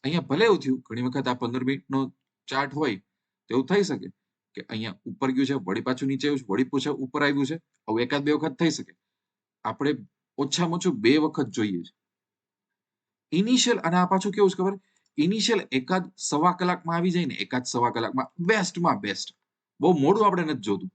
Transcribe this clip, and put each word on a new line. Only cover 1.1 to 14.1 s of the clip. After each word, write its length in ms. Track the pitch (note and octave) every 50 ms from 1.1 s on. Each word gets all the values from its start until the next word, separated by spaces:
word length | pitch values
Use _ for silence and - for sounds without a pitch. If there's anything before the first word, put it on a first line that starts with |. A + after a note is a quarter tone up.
| B2+ C#3 C3 B2+
આ 80 | B2 B2+
પંદર 220 | B2+ A#2+ A#2+ B2+ B2+ B2+
મિનિટનો 300 | C#3 C#3 _ _ C3+ C3+ C3+ B2+ _ _ _ _ _ _ _
ચાર્ટ 240 | - C3+ C3+ C#3+ C#3 C#3 D3
હોય 180 | D#3 C3+ G2+ F#2+ _ _ _ _ _ _ _ _ _
તો 40 | _ A2+
એવું 120 | B2+ C3+ -
થઈ 120 | F3+ G#3 G3 -
શકે 200 | C#3 G2+ - - - _ _ _ _ _ _ _ _
કે 60 | - - -
અહીંયા 280 | A#2 A2 A2+ A2+ F#2+ _ _ -
ઉપર 180 | - - C#3 C3 B2+
ગયું 120 | B2+ C#3 B2+
છે, 60 | C#3+ C3 F#2+
વળી 180 | F2 G2 B2+ -
પાછું 200 | B2+ C3 B2+ C#3+ C3+
નીચે 140 | C3+ B2+ C#3+
આવ્યું 140 | D3 D3 C3+ B2
છે, 40 | G2
વળી 180 | F#2+ A2+ C3 B2+
પાછું 320 | - C3+ B2+ D3 C#3 C3 C3+
ઉપર 160 | B2+ - D3 D3
આવ્યું 240 | C#3+ C#3+ C#3+ C#3 B2+
છે, 60 | D#3+ E3 _ _ _ _ _
આવું 140 | - A2 A2+ B2
એકાદ 180 | B2 C#3+ C#3+ C#3+
બે 100 | D3 D3+
વખત 180 | D3 D3+ - C3 -
થઈ 100 | E3+ E3 B2+
શકે. 160 | - - - _ _ _ _ _ _ _ _ _ _ _ _ _ _ _
આપણે 260 | G#2+ G#2+ - C#3 C#3+ D3+ B2 G2+ _ _ _ _ _ _
ઓછામાં 420 | - C#3+ C3 - - F3 E3 E3 F3
ઓછું 160 | E3+ F#3 D3 G#2+ G#2
બે 100 | A#2 C#3 D#3 D#3
વખત 240 | D3 D3+ - C#3 A2+ F#2
જોઈએ 240 | A#2 G#2+ G#2 F#2+ F2 E2+
છે. 60 | - _ _ _ _ _ _ _ _ _ _ _ _ _ _ _ _ _ _ _ _ _ _ _ _ _ _ _ _
ઇનિશિયલ, 460 | - F3 G3+ A3+ B3+ B3 - A#3+ A#3 G3 -
અને 120 | E3 E3+ F3+
આ 80 | F3+ F3+